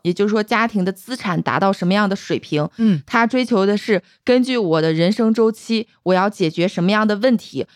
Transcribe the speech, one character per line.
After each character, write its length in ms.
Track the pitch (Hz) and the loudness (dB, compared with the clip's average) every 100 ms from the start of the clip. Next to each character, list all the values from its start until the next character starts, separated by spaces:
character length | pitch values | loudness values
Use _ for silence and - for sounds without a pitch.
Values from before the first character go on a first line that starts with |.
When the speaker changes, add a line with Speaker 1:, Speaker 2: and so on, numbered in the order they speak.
Speaker 1:
也 100 | 175 | -4
就 160 | 175 202 | -2 0
是 20 | |
说 140 | 214 | 0
家 240 | 214 220 226 | -2 -2 -2
庭 160 | 202 | -2
的 80 | 180 | -4
资 240 | 185 - 254 | -4 -10 -8
产 260 | 208 165 | -4 -4
达 160 | - 175 | -2 0
到 140 | 196 | 0
什 160 | 196 175 | 0 0
么 60 | |
样 160 | 202 190 | 0 0
的 40 | 196 | -2
水 200 | - 147 | -4 -6
平。 300 | - 147 156 - | -2 -4 -4 0
Speaker 2:
嗯。 260 | 226 160 - | 0 0 -2
Speaker 1:
她 200 | 233 226 | -2 0
追 200 | 254 240 | 0 0
求 200 | 214 196 | 0 2
的 120 | 208 | 0
是 240 | - 185 - _ - | 0 -2 -2 _ 0
根 180 | 254 | 2
据 140 | 247 247 | 2 0
我 240 | 180 160 | 0 2
的 100 | 160 | 2
人 180 | 160 175 | 2 0
生 240 | 214 220 | 2 0
周 160 | 226 226 | 2 0
期， 380 | 220 - 226 220 _ | 0 -4 -4 -4 _
我 100 | 175 | 0
要 160 | 185 202 | 2 0
解 200 | - 165 | -2 -2
决 180 | 165 180 | 0 -2
什 160 | - | 0
么 80 | 175 | 0
样 160 | 214 214 | 2 2
的 80 | 202 | 2
问 220 | 254 233 | 2 0
题， 280 | - 135 113 | -2 -10 -10